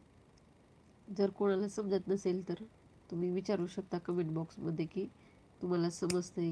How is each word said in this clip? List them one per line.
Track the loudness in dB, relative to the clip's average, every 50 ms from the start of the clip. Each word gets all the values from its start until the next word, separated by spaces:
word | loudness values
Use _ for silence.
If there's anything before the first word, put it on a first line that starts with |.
| -20 -20 -20 -20 -20 -20 -20 -20 -20 -20 -20 -20 -20 -20 -20 -20 -20 -20 -20 -20 -16 -6
जर | 0 2 2 2
कोणाला | 2 2 2 4 4 4 2 0
समजत | -2 -4 0 2 0 2 2 2
नसेल | 0 2 2 0 0 0 -2 -4
तर | -6 -6 -8 -14 -18 -20 -20 -20 -20 -20 -12 -6
तुम्ही | -2 -2 0 0
विचारू | 0 0 0 0 0 0 0 -2
शकता | -4 -6 -6 -4 -4 -4
कमेंट | -2 0 0 0 0 0
बॉक्समध्ये | 0 -2 -2 -4 -6 -6 -4 -2 -2 -2 -2
की | -2 -2 -4 -6 -6 -8 -14 -20 -20 -20 -20 -20 -20 -12 -8
तुम्हाला | -2 0 2 2 2 2
समजतंय | 0 0 0 0 0 0 -2 -2 -4 -2 -2 -2